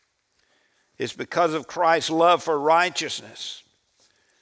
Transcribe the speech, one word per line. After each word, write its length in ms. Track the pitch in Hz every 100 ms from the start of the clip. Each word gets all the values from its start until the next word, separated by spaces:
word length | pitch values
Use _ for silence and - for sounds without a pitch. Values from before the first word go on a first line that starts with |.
| _ _ _ _ _ _ _ _ _ -
It's 160 | 120
because 400 | - - 165 170
of 140 | 156 123
Christ's 420 | 165 165 165 160
love 340 | 160 165 165
for 160 | - 151
righteousness 1040 | 147 165 180 - 156 - 104 110 - - _ _ _ _ _ _ _ _